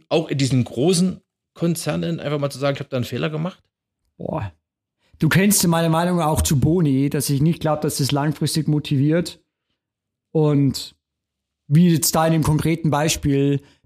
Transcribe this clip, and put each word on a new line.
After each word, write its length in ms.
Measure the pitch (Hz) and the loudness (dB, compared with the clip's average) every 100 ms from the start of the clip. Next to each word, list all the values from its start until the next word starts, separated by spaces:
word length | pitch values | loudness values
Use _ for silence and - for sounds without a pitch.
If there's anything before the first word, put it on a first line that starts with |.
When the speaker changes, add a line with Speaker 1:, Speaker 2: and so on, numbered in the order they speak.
| - | -2
Speaker 1:
auch 180 | 160 - | -2 -2
in 80 | 143 | -2
diesen 260 | 135 127 | 0 0
großen 580 | 117 117 160 175 185 - _ _ _ | 0 0 0 2 0 -4 _ _ _
Konzernen 680 | - 170 160 151 170 170 165 | -4 -2 -2 -4 -4 -4 -4
einfach 200 | 143 147 | -4 -4
mal 120 | 143 | -4
zu 80 | 131 | -4
sagen, 160 | 143 139 | -4 -4
„Ich 60 | |
hab 80 | - | -6
da 80 | 127 | -6
einen 80 | 117 | -4
Fehler 240 | 120 156 | -4 -4
gemacht“? 340 | 151 175 - _ _ _ _ _ - | -4 -8 -10 _ _ _ _ _ -14
Speaker 2:
Boah. 340 | - 160 101 - _ _ _ _ _ - | -8 -8 -8 -14 _ _ _ _ _ -2
Du 100 | 156 | 2
kennst 360 | 170 202 196 175 | 4 4 2 2
meine 220 | 165 165 | 2 2
Meinung 300 | 160 175 175 | 2 0 0
auch 220 | 151 156 | 0 0
zu 180 | - 139 | 0 2
Boni, 500 | 151 180 147 131 143 | 2 2 2 2 0
dass 200 | 147 135 | -2 -2
ich 120 | 135 | 0
nicht 200 | 156 - | 0 0
glaub, 200 | 156 151 | -2 -2
dass 160 | 151 - | -2 -2
das 140 | 131 | -2
langfristig 560 | 143 151 - 151 165 151 | 0 -2 -2 -2 -2 0
motiviert. 720 | 147 - 139 147 170 175 - _ _ _ _ _ _ _ _ _ | -2 0 0 2 0 -2 -10 _ _ _ _ _ _ _ _ _
Und 640 | 160 151 143 139 - - _ _ _ _ _ _ _ - | 0 2 2 2 -2 -10 _ _ _ _ _ _ _ 0
wie 200 | 151 175 | 4 4
jetzt 260 | 160 - 165 | 4 0 0
da 120 | 165 | 2
in 60 | |
dem 100 | 160 | 2
konkreten 460 | 151 151 156 165 151 | 2 0 0 0 0
Beispiel, 720 | 143 160 - 147 139 143 139 - _ | 0 0 -2 0 2 2 0 -6 _